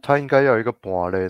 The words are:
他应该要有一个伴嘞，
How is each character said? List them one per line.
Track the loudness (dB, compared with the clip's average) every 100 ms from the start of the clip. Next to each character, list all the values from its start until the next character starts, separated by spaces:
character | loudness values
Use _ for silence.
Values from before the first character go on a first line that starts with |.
他 | -2 -2
应 | 2
该 | 2
要 | 4
有 | 2
一 |
个 | 0
伴 | -8 -8 -4 -2
嘞， | -2 -4